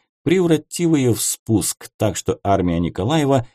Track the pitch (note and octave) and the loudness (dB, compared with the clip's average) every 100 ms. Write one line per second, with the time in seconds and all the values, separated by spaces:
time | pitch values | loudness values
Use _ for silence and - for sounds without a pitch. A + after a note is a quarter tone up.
0 | _ _ - F#3 E3+ D3+ - - E3+ D3+ | _ _ -2 0 2 0 -2 -4 0 2
1 | B2 G#2+ - - - G#2+ E2+ - - - | 2 0 -2 -6 -2 0 0 -8 -16 -4
2 | G#2+ E2+ - - G2+ G2 F2+ E2+ E2+ E2+ | -4 -2 -4 -4 0 0 2 0 -2 -4
3 | G2+ D#3+ C#3 C3+ A#2+ | -2 0 2 0 -2